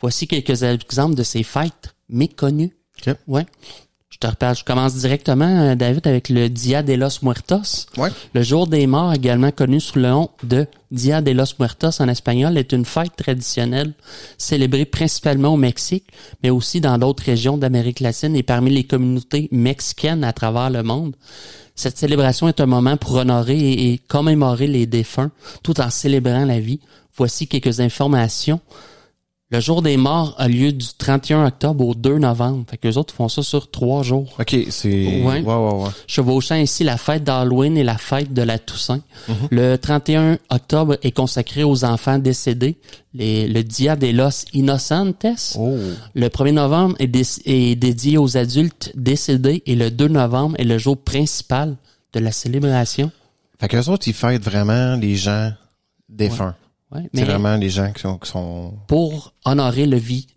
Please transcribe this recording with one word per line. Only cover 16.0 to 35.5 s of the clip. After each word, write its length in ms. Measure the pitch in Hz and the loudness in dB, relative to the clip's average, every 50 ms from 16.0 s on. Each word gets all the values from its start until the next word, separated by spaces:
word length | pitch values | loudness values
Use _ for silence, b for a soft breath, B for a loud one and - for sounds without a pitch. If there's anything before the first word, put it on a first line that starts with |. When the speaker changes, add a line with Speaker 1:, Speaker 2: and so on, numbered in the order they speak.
| - B B B B B B B - | -6 B B B B B B B 0
Speaker 1:
mais 80 | 127 | 0
aussi 300 | 127 123 - - - 180 | 0 0 0 -2 -2 0
dans 180 | 156 135 123 117 | 0 2 2 2
d'autres 260 | 127 135 139 - - | 2 2 0 0 -2
régions 320 | 139 120 113 117 135 143 147 | -2 -2 0 0 0 0 0
d'Amérique 400 | 139 131 127 123 117 123 123 - | 0 0 0 0 0 -2 -2 -2
latine 380 | 131 117 110 - - 151 156 | -2 -4 -2 -2 -2 0 0
et 80 | 135 123 | 0 0
parmi 260 | - 123 120 127 131 | 0 0 2 2 2
les 140 | 139 135 127 | 2 2 2
communautés 640 | - 139 127 127 127 127 127 123 - - 143 151 - | 0 0 0 0 0 0 -2 -4 -4 -4 -4 -4 -2
mexicaines 720 | 131 120 123 131 208 - - - - - - 151 165 160 143 | 0 0 2 0 0 -2 -6 -8 -6 -4 -4 -2 -2 0 -2
à 100 | 117 - | -2 -2
travers 380 | - 117 110 113 120 127 131 | -2 -4 -2 -2 0 -2 -2
le 140 | 127 117 113 | -2 -2 -2
monde. 320 | 113 117 147 165 147 131 B B B B B B B B B B B B | -2 -2 -2 -4 -6 -8 B B B B B B B B B B B B
Cette 220 | - - 131 - - | -8 -6 -6 -4 -2
célébration 480 | 156 143 151 143 139 131 123 - 165 | 0 0 2 4 4 2 2 2 2
est 140 | 165 156 - | 2 2 4
un 60 | 143 | 2
moment 300 | 127 127 123 123 131 147 | 4 4 4 4 4 2
pour 180 | 139 - - 127 | 0 0 0 0
honorer 440 | 127 127 127 123 120 117 120 139 156 | 2 2 2 2 2 2 2 2 2
et, 340 | 147 135 131 - 127 123 120 | 2 2 2 2 2 2 0
et 40 | 120 | -2
commémorer 720 | - _ - 143 151 160 156 151 139 127 120 117 139 147 | -2 _ -2 0 2 4 4 4 4 2 2 2 0 0
les 180 | 139 123 117 | 2 2 0
défunts, 460 | 113 117 117 110 - - 131 131 151 B B B B B B - | 2 0 0 -2 -2 -2 -2 -2 -4 B B B B B B -4
tout 160 | 165 156 - | -2 -2 0
en 100 | 127 120 | 0 -2
célébrant 540 | - - - 139 139 135 123 123 120 127 143 | -2 -2 0 2 2 2 2 2 2 2 2
la 160 | 135 120 113 | 2 0 0
vie. 180 | 107 113 139 151 b b b b b b _ | -2 -2 -6 -6 b b b b b b _
Voici 320 | - 127 120 - - 160 - | -2 -2 -2 -2 -4 -6 -4
quelques 320 | - 131 - 131 113 120 | -4 0 0 0 0 2
informations. 800 | 123 117 - - 139 143 143 127 113 110 - - - 147 156 170 - B B B B B B B B B B B _ _ _ _ _ _ | 0 0 0 0 0 2 2 2 2 0 -2 -2 -2 0 -2 -2 -4 B B B B B B B B B B B _ _ _ _ _ _
Le 100 | 117 120 | -4 -2
jour 220 | 113 143 165 175 165 | 0 0 0 0 2
des 160 | 151 139 131 | 2 2 2
morts 360 | 131 139 156 170 160 147 - - | 2 2 2 0 0 -2 -2 -2
a 100 | 127 120 | 0 2
lieu 240 | 120 120 135 147 143 | 2 2 2 0 0
du 140 | 131 120 - - | -2 -6 -8 -8
trente 340 | - - - 135 135 - - | -6 -2 0 0 0 2 2
et 40 | 151 | 2
un 100 | 156 151 | 2 2
octobre 400 | 131 131 - - 147 156 139 127 | 2 0 0 -2 -2 0 0 0
au 80 | 120 117 | 0 0
deux 220 | 117 117 135 143 156 | 0 0 2 2 4
novembre. 460 | 143 123 117 117 120 127 135 131 113 - | 2 2 2 0 0 -2 -2 -4 -6 -8
Fait 80 | - - | -10 -4
que 100 | - - | -2 0
les 80 | 110 | 0
autres 160 | 139 156 - - | 0 -2 -2 -4
font 160 | - 117 113 | -4 -2 -2
ça 140 | - 147 139 | -2 -4 -4
sur 280 | - - 143 - - | -2 -2 -4 -4 -4
trois 320 | - - 127 123 135 143 135 | -4 -2 0 0 0 0 0
jours. 320 | 123 131 135 139 127 - - | 0 0 -2 -2 -4 -6 -6
Speaker 2:
Ok, 160 | 113 - 139 123 - - | -4 0 0 0 0 -2
c'est 180 | - - - 104 98 98 95 95 95 - 123 | -4 -4 -2 0 0 2 0 0 0 2 2
Speaker 1:
Ouais. 200 | 127 135 131 110 | 2 0 0 0
Speaker 2:
ouais, 0 | |
ouais, 320 | 110 | 0